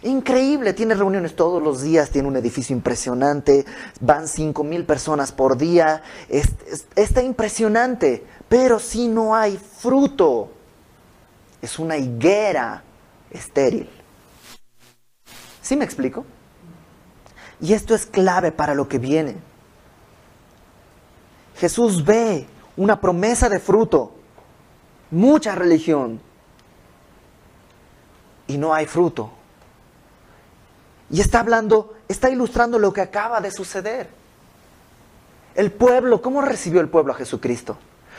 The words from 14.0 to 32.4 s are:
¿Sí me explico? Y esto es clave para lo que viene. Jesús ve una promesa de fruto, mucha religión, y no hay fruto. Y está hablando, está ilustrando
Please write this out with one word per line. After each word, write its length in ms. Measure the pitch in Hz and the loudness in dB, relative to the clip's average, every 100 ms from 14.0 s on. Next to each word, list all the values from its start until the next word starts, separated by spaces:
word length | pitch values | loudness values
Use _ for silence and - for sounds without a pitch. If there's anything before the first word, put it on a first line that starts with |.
| - _ _ - - - - _ - _ _ _ _ - - - | -20 _ _ -20 -20 -20 -20 _ -20 _ _ _ _ -20 -20 -14
¿Sí 140 | - 285 | -4 -2
me 80 | |
explico? 400 | 240 - 262 - 277 - _ _ 170 175 _ _ _ _ - - - - | -2 -4 -6 -6 -14 -18 _ _ -20 -20 _ _ _ _ -20 -20 -20 -8
Y 140 | 160 | -2
esto 200 | 214 - | 0 0
es 120 | 214 - | -2 -2
clave 440 | - 190 180 170 | 0 2 2 0
para 240 | 156 151 | -2 -2
lo 140 | 143 135 | -2 -2
que 100 | 135 | -4
viene. 380 | 127 156 147 98 - _ _ _ _ _ _ _ _ _ _ _ _ _ _ _ _ _ _ _ _ - | -2 -2 -2 -8 -18 _ _ _ _ _ _ _ _ _ _ _ _ _ _ _ _ _ _ _ _ -4
Jesús 480 | 175 - 233 180 | -2 0 0 2
ve 440 | 151 220 226 165 - - - - | 2 2 2 -2 -6 -18 -14 -2
una 240 | 196 202 | 0 2
promesa 480 | 190 175 214 240 247 | 0 0 0 2 0
de 120 | 190 | 0
fruto, 520 | - 202 226 156 110 - - _ - _ _ _ _ _ - | 2 2 4 2 0 -8 -20 _ -20 _ _ _ _ _ -6
mucha 460 | 160 240 302 220 | 2 4 4 2
religión, 680 | 180 175 160 160 151 123 110 - _ _ _ _ _ _ _ _ _ _ _ _ _ _ _ _ _ _ _ _ _ - | -2 2 2 2 -2 -2 -8 -16 _ _ _ _ _ _ _ _ _ _ _ _ _ _ _ _ _ _ _ _ _ -10
y 100 | 139 | -4
no 140 | 156 | 0
hay 140 | 156 151 | 0 0
fruto. 460 | 139 165 - 110 - _ _ _ _ _ _ _ _ _ _ _ _ _ _ _ _ - | 0 0 -2 -10 -14 _ _ _ _ _ _ _ _ _ _ _ _ _ _ _ _ -6
Y 100 | 165 | 0
está 200 | 202 233 | 2 2
hablando, 560 | 233 226 220 220 214 - - | 2 2 4 2 2 -8 -12
está 240 | 196 254 | -2 0
ilustrando 480 | 254 | 0